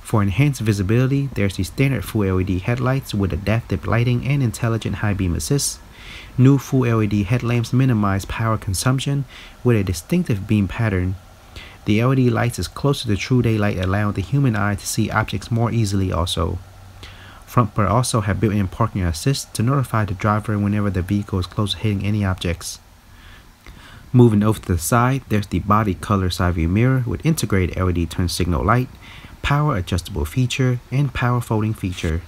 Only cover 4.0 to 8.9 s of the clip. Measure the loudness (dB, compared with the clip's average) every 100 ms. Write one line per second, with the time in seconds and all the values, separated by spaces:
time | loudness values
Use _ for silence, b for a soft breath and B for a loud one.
4 | 2 0 0 0 0 0 -2 -2 -2 -2
5 | -2 0 0 0 0 0 0 -6 -16 B
6 | B B B 4 6 6 2 0 2 2
7 | 2 0 0 0 0 -2 0 2 4 4
8 | 2 0 -2 -2 0 0 -2 -2 0